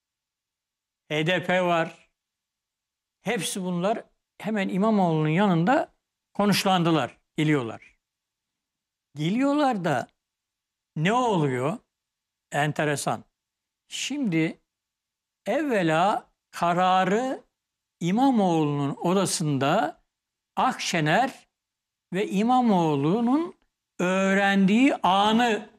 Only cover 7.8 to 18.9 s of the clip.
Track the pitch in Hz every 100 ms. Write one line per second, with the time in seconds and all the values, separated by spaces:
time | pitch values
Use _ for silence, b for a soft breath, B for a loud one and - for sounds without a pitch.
7.8 | - _ _ _ _ _ _ _ _ _
8.8 | _ _ _ 143 160 226 277 294 277 214
9.8 | 170 - - _ _ _ _ _ _ _
10.8 | _ - 165 240 247 190 147 127 139 220
11.8 | _ _ _ _ _ _ _ 147 151 143
12.8 | 151 139 - 110 - _ _ _ _ _
13.8 | _ - - 294 233 165 160 - _ _
14.8 | _ _ _ _ _ _ - 262 294 214
15.8 | 165 160 190 349 - _ _ - 170 175
16.8 | 185 185 185 214 262 370 - _ _ _
17.8 | _ - 170 208 277 240 185 165 147 143
18.8 | 139